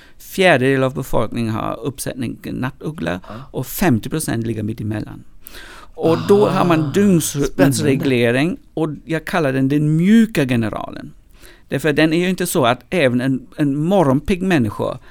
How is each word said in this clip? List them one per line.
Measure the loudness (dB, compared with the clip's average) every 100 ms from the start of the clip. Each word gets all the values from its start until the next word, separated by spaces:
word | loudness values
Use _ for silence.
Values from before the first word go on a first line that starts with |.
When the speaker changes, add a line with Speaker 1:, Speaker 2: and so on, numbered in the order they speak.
| -20 -20
Speaker 1:
fjärdedel | -8 2 4 4 4 2
av | 0
befolkningen | -2 -2 0 0 -2 -4
har | -4 -6 -6
uppsättning | -8 -8 -8 -6 -8 -8
nattuggla | -10 -6 -6 -8 -10 -6 -6 -6 -10
Speaker 2:
Ja. | -16 -12
Speaker 1:
och | -10 -8
femtio | -2 2 2 -2
procent | -6 -6 -6 -6
ligger | -6
mitt | -6 -6
emellan. | -6 -8 -10 -14 -18 -20 -20 -20 -20 -20 -18
Och | -2 0 2 4
då | 4 4
Speaker 2:
Ah, |
Speaker 1:
har | 2
man | 2 2 2
dygnsrytmens | 2 4 4 2 -2 -2 2 2 2
Speaker 2:
spännande. | 0 0
Speaker 1:
reglering, | 2 2 2 2 0 -4 _
och | -4 -4 -6
jag | -6 -6 -4
kallar | -2 0
den | 0 0
den | 2 2 2
mjuka | 6 6 4 2 0
generalen. | 0 -2 -4 -10 -12 -14 -18 -20 -20 -20 -20 -8
Därför | -2 0
den | 2 2
är | 2
ju | 0
inte | -2 -2
så | 0
att | 2 0 -2
även | 0 2 2
en, | 0 -2 -4 -2
en | -2 0
morgonpigg | 2 2 4 2 0 -2
människa | 0 0 0 -4 -6 -8 -14